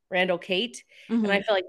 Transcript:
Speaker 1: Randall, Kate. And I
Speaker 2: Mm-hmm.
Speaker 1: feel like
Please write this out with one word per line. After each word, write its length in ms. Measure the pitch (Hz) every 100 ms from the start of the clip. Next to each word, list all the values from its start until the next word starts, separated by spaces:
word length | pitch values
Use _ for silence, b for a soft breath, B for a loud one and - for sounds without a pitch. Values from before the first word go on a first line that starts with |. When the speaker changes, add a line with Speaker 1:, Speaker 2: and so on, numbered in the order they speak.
| _
Speaker 1:
Randall, 260 | 185 185 175
Kate. 460 | - 185 240 - - b b
And 160 | 233 214
I 120 | 202
Speaker 2:
Mm-hmm. 40 | 202
Speaker 1:
feel 80 |
like 100 | 196